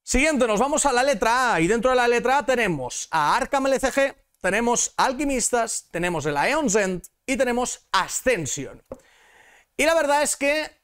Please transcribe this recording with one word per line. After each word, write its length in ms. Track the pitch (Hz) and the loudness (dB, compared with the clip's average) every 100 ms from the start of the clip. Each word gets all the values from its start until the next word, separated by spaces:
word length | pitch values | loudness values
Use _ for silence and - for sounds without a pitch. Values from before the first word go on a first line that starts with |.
Siguiente, 460 | - 254 302 285 240 | 0 0 2 2 2
nos 120 | 202 | 2
vamos 280 | 277 302 285 | 0 2 2
a 40 | |
la 120 | 247 | 2
letra 500 | 269 262 226 247 247 | 2 2 2 2 2
A 80 | 180 | 2
y 60 | 170 | 2
dentro 240 | 233 254 | 2 2
de 60 | 254 | 2
la 100 | 240 | 2
letra 320 | 240 240 277 | 2 2 0
A 60 | 277 | 0
tenemos 600 | 247 214 151 123 - - | 0 0 -2 -6 -10 -4
a 260 | 160 151 214 | 0 2 2
Arkham 300 | 247 277 269 | 0 0 0
L 120 | 262 | 0
C 120 | 262 | 0
G, 240 | 269 269 - _ _ | 0 -2 -4 _ _
tenemos 520 | 185 202 240 233 - - | -2 0 0 0 -2 0
Alquimistas, 920 | 220 262 285 262 - 240 226 - - | 0 0 -2 -2 0 -2 -2 -6 -8
tenemos 340 | 170 180 165 147 | -6 -4 -2 -4
el 100 | 143 | -2
Aeon's 380 | 170 294 277 | 0 0 0
End 300 | 208 190 180 - _ - | 0 0 -4 -10 _ -6
y 100 | 262 | -2
tenemos 500 | 254 240 247 - _ | 0 0 -4 -8 _
Ascension. 880 | 190 165 - 254 220 147 - 123 123 _ - _ _ _ _ - - _ - | -2 -2 -4 -2 -2 -4 -8 -10 -14 _ -20 _ _ _ _ -20 -20 _ -2
Y 80 | 294 | 0
la 80 | |
verdad 300 | 330 285 285 | 2 2 0
es 120 | 294 - | 0 0
que 360 | 277 302 302 _ | 0 -2 -4 _